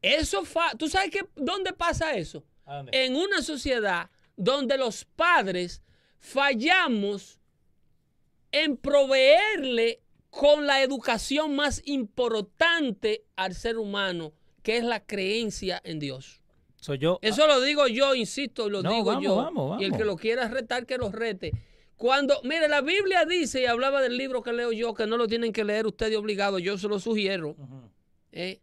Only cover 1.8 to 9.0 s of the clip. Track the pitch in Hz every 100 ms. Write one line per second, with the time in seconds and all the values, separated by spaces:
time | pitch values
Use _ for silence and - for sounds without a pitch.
1.8 | 339 - 320 240 151 156 _ _ - 143
2.8 | 131 262 262 262 381 381 277 294 285 247
3.8 | 208 175 170 _ _ - 196 277 254 269
4.8 | 247 190 - - 339 339 196 180 180 -
5.8 | _ _ _ _ - 269 277 247 277 370
6.8 | 330 220 202 202 - _ _ _ _ _
7.8 | _ _ _ _ _ _ _ 285 311 262
8.8 | 277 285